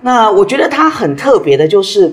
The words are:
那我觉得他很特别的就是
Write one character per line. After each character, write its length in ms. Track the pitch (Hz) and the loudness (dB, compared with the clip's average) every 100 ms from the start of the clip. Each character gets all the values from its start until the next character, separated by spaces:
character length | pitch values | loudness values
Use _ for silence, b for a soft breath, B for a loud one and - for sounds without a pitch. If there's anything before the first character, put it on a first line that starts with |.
那 280 | 247 247 220 | 0 2 2
我 140 | 196 | 2
觉 120 | 196 262 | 0 0
得 120 | 311 | -2
他 220 | 277 320 | 0 -2
很 260 | - 180 139 | -2 -6 -4
特 220 | 269 233 | 0 0
别 180 | 156 139 | 2 0
的 100 | 156 | 2
就 160 | 202 | 0
是 300 | 190 208 170 | 0 0 0